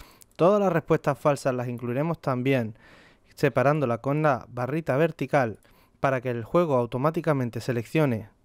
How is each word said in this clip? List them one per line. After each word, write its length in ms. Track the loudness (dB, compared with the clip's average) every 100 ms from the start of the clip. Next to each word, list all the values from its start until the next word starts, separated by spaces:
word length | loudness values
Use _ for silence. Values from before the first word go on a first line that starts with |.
| -20 -20 -20 2
Todas 240 | 4 4
las 120 | 2
respuestas 460 | 0 0 0 0 0
falsas 360 | 0 0 -2
las 140 | -2 -4
incluiremos 520 | -6 -6 -4 -4 -4
también 540 | -4 -2 0 0 0 -8 -20 -20 -20 _ _
separándola 640 | -2 0 2 2 2 0 -2
con 220 | -2 0
la 260 | 2 0 -4
barrita 500 | -8 -4 -4 -2 0
vertical 600 | 0 -2 -2 0 0 -4 _ _ _ _
para 200 | -2 0
que 100 | -2
el 140 | -6
juego 320 | -2 0 2 0
automáticamente 840 | 0 -2 -2 -2 -2 0 -2 -6
seleccione 680 | -4 -4 -2 0 2 0 -6 _